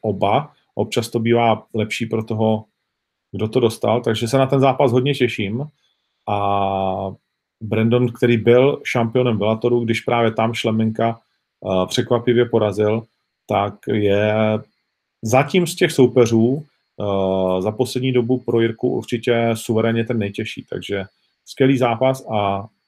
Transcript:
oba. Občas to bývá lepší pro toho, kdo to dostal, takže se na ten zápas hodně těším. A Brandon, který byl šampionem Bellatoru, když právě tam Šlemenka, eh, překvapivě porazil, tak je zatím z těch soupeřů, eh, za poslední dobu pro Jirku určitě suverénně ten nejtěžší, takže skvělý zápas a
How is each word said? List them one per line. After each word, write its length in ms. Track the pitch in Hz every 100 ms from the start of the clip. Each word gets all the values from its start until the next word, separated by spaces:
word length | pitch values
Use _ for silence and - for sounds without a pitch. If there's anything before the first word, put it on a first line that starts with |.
oba. 520 | 110 95 98 120 151 _ _
Občas 340 | - 107 - 113
to 100 | 117
bývá 480 | 113 117 117 110 -
lepší 320 | 113 107 - 113
pro 180 | 113
toho, 400 | 110 110 110 110 - _ _ _ _ _ _
kdo 160 | 98 110
to 120 | 131
dostal, 400 | 117 113 110 117
takže 280 | 120 110 117
se 100 | 135
na 80 | 135
ten 140 | 139
zápas 320 | 135 127 139
hodně 220 | 127 135
těším. 520 | 135 123 - 101 117 151 - _ _ _ _ -
A 880 | 104 101 101 98 98 95 95 95 - _ _ _ _
Brandon, 520 | 110 110 113 123 123
který 240 | 117 123 117
byl 440 | 104 120 139 -
šampionem 540 | - 123 117 127 123 107
Bellatoru, 460 | 104 110 120 120
když 160 | 117 113
právě 300 | - 120 113
tam 240 | 113 117
Šlemenka, 680 | 117 117 110 110 110 117 117
eh, 680 | _ _ _ _ 98 92 92
překvapivě 580 | - 120 120 117 120
porazil, 580 | 117 117 107 98 107 113 110 _ _ _ _
tak 280 | 101 104 104 -
je 460 | 107 104 101 107 107 107 107 - _ _ _ _ _
zatím 440 | 110 127 151 185 175
z 80 |
těch 180 | - 190
soupeřů, 720 | - 123 127 117 113 117 143 151 _ _ -
eh, 640 | 101 98 95 95 92 92
za 100 | 101
poslední 400 | 107 123 127 131
dobu 260 | 123 117 127
pro 220 | - 117
Jirku 280 | 113 110 127
určitě 600 | 117 113 120 123 117 117
suverénně 500 | 113 - 110 113 117
ten 140 | 113 117
nejtěžší, 480 | 101 101 110 - -
takže 340 | - - 101 95 _ _ _
skvělý 340 | - - 135 135
zápas 480 | 120 113 131 131 -
a 340 | 107 101 98 104 _